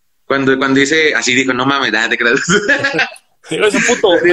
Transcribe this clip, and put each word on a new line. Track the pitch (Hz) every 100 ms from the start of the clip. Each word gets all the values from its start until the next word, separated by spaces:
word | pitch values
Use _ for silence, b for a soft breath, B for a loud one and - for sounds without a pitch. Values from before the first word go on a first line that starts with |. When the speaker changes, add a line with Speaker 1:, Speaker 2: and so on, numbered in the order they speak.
| _ _ -
Speaker 1:
cuando, | 135 135 135
cuando | 135 135
dice, | 139 160 156
así | 117 117
dijo, | 127 131
"No | 123 131
mames, | 139 123
ah, | 107 117
te | 117
creas". | 120 135
<laughs> | - 208 208 285 277 277 240 - _ _ -
Speaker 2:
Digo, | 160 208
"Ese | 240
puto". | 226 240 202 170 170